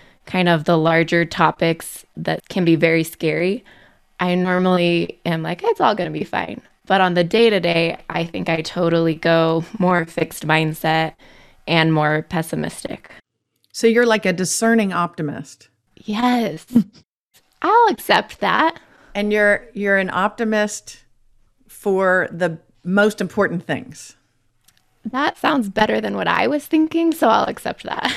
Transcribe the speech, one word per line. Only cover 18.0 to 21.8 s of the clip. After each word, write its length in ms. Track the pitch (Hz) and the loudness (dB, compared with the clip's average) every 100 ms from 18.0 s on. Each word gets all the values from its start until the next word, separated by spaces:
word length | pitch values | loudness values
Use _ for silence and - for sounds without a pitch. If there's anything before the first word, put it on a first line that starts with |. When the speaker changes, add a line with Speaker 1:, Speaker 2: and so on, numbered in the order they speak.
| - 196 202 - | 2 0 0 -4
Speaker 1:
that. 400 | 202 180 320 - _ _ - | -2 2 0 -2 _ _ -12
Speaker 2:
And 200 | 202 208 | -6 -2
you're, 320 | 208 208 202 - | 2 2 2 -4
you're 240 | 202 202 196 | -6 0 0
an 120 | 190 | 0
optimist 920 | 180 202 - 220 214 208 - - - _ _ _ _ _ _ _ | -2 -2 -2 -2 0 -2 -4 -16 -20 _ _ _ _ _ _ _
for 640 | - | -8